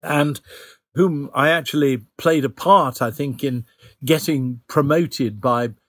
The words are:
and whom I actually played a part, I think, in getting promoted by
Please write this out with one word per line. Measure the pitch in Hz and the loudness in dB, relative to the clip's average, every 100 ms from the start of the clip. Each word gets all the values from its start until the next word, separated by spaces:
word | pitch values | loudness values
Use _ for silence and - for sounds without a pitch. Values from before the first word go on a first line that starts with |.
and | - 147 147 135 - - - - _ - | -2 0 0 -2 -14 -20 -20 -20 _ 0
whom | 185 151 139 | 0 0 -4
I | 127 147 | 0 2
actually | 170 139 147 143 127 107 - | 2 0 0 0 0 -6 -2
played | 165 160 | 0 2
a | 131 | 0
part, | - 175 196 143 123 | -4 4 4 4 -2
I | 117 | -6
think, | 117 143 - | -4 -6 -4
in | 139 123 117 _ - _ | -4 -4 -8 _ -20 _
getting | 127 156 - 147 127 123 _ | 0 0 2 -2 -2 -6 _
promoted | - 143 156 170 - 123 104 | 0 2 2 0 -2 -4 -2
by | 127 120 120 113 | -2 -2 -4 -8